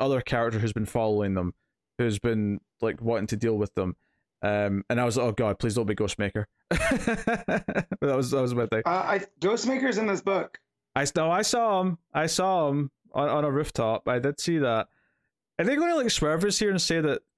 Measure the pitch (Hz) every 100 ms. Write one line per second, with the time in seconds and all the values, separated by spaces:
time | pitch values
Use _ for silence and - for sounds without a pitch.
0 | 135 131 - 123 117 110 113 110 107 120
1 | 110 104 101 95 90 - _ _ _ -
2 | 120 104 120 110 104 101 _ - 113 82
3 | 113 113 104 107 113 110 104 - 90 -
4 | _ _ _ _ 104 104 101 98 - 120
5 | 123 113 120 107 110 98 117 110 107 101
6 | 104 - 101 107 101 _ - 170 659 247
7 | - 226 - 226 - 220 - - - -
8 | 143 131 123 135 123 120 117 110 170 180
9 | 160 202 - - 185 226 226 262 262 208
10 | 220 185 196 190 - - _ _ _ 131
11 | 143 170 160 180 208 240 226 190 185 170
12 | _ 147 160 - 185 185 147 143 139 _
13 | _ - 147 147 147 139 151 - 113 113
14 | - 123 131 143 - 165 131 113 - _
15 | _ _ _ _ _ - 180 285 339 330
16 | 233 - 151 160 202 190 208 190 - 165
17 | 151 131 _